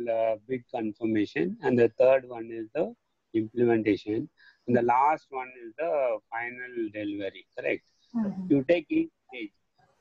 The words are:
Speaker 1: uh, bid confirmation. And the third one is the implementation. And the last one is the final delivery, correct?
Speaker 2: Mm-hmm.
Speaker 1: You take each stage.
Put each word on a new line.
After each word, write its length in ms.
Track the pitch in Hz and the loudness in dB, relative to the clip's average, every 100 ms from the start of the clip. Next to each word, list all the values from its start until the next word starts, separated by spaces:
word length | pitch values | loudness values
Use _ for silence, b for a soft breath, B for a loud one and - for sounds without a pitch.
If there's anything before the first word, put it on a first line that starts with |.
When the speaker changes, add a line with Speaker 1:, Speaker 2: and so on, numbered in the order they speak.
| 117 | -4
Speaker 1:
uh, 260 | 113 113 110 107 | 0 0 -2 -4
bid 160 | 131 123 | -8 -6
confirmation. 800 | 123 110 104 113 110 101 - 180 226 | -6 -6 -4 -2 0 0 0 -4 -2
And 160 | 139 120 | 0 4
the 100 | 117 - | 4 6
third 320 | 127 135 127 | 6 4 2
one 220 | 120 113 | -10 -10
is 160 | 113 110 | -10 -8
the 180 | 147 196 240 _ _ _ | -4 -4 -6 _ _ _
implementation. 960 | 110 110 120 120 113 107 98 - 110 147 _ b b - | -4 -2 2 4 4 2 0 0 -4 -6 _ b b 0
And 100 | 120 | 2
the 60 | |
last 440 | 120 120 139 156 - | 4 4 4 0 -4
one 200 | 135 127 127 | -12 -10 -14
is 80 | 117 110 | -16 -8
the 400 | 165 156 131 110 - | -2 0 0 -2 -6
final 580 | 113 117 123 127 120 110 | -10 -8 -10 -10 -6 -6
delivery, 540 | 104 104 101 98 95 - - | -6 -6 -6 -8 -10 -14 -8
correct? 280 | - - _ _ _ | -4 -4 _ _ _
Speaker 2:
Mm-hmm. 320 | 240 202 190 185 | -6 -4 -4 0
Speaker 1:
You 140 | 139 131 | 2 4
take 180 | 175 - | 2 0
each 200 | 160 165 _ _ | -2 -2 _ _
stage. 240 | 254 - _ _ _ _ _ | -12 -12 _ _ _ _ _